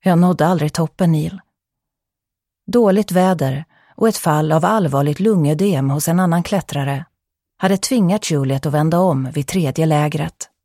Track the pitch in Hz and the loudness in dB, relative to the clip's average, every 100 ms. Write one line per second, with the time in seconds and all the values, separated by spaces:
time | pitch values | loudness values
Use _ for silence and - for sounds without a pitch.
0 | 185 170 180 170 160 180 151 - 160 - | 2 4 2 2 0 0 -2 -4 -6 -2
1 | 175 160 156 190 _ _ _ _ _ _ | 0 0 -2 -10 _ _ _ _ _ _
2 | _ _ _ _ _ _ - 226 214 190 | _ _ _ _ _ _ -2 2 4 2
3 | 208 180 185 175 135 139 160 _ _ - | 2 2 2 2 -2 -4 -10 _ _ -2
4 | 226 214 - 151 156 156 180 220 170 139 | -2 0 0 0 2 2 2 0 0 0
5 | 143 147 208 202 147 151 202 156 139 143 | 0 0 0 2 2 0 0 0 0 -2
6 | 151 170 185 170 170 202 - 143 139 139 | 0 0 2 0 0 -4 -4 -6 -4 -6
7 | 165 _ _ _ _ _ 190 196 - 254 | -10 _ _ _ _ _ -2 -2 0 0
8 | 180 208 - 151 135 135 156 147 156 170 | 2 0 -2 -2 0 -2 -2 0 0 2
9 | 185 135 131 135 143 190 160 127 160 151 | 2 0 -4 -6 -4 -2 -2 0 0 2
10 | 151 147 160 _ - _ | 0 -2 -8 _ -20 _